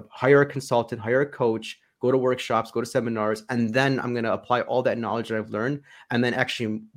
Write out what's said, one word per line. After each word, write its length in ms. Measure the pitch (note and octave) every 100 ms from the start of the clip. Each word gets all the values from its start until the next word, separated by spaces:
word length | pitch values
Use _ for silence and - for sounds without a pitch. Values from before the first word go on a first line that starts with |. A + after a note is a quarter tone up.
| -
hire 320 | - C3 C#3+
a 40 | C#3
consultant, 540 | C#3 - A#2+ A#2 A#2
hire 220 | G#2+ C3
a 40 | C#3+
coach, 540 | - A#2+ A2+ A2 - _ _
go 120 | B2
to 60 | C3+
workshops, 520 | B2+ B2 - A2+ A2+
go 100 | A#2
to 60 | A#2+
seminars, 560 | B2+ A#2 A2+ G#2+ G#2+ -
and 240 | A#2+ A2+
then 260 | B2 C3+ C3
I'm 160 | B2
gonna 180 | A#2+ A2+
apply 280 | G2 - B2
all 220 | - B2
that 160 | B2 A2+
knowledge 320 | A2 A#2 A2+
that 80 | A2
I've 100 | G#2+
learned 320 | G#2+ B2 C#3+ - - -
and 120 | A#2+
then 120 | B2
actually 480 | B2 B2 - A2 A2 -